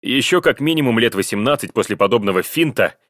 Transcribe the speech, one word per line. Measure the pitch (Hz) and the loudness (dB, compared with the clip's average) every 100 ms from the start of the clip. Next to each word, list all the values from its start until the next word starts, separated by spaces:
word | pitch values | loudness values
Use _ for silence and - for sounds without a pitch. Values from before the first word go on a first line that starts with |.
Ещё | - 131 127 180 | -2 -2 0 2
как | 160 127 | 2 0
минимум | 147 160 135 113 | 0 0 0 2
лет | 117 98 | 2 0
восемнадцать | 95 101 110 143 98 | -4 -2 0 -2 -2
после | - 95 104 | -4 -2 0
подобного | 101 113 101 92 | 2 2 0 -2
финта | 90 - 165 - 90 - | -2 -2 -2 0 -2 -2